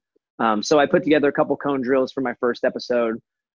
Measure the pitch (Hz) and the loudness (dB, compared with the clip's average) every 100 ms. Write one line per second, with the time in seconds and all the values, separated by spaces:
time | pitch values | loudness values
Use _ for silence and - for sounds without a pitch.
0 | _ _ _ - 117 107 101 151 139 175 | _ _ _ -4 0 0 2 2 4 2
1 | 147 151 139 147 143 139 143 139 123 135 | 2 2 2 0 -2 -2 -4 -4 0 0
2 | 127 - 127 117 123 117 127 120 - 120 | 0 -4 -6 -2 -2 0 -2 -4 -2 -2
3 | 117 113 - _ _ | -2 -4 -10 _ _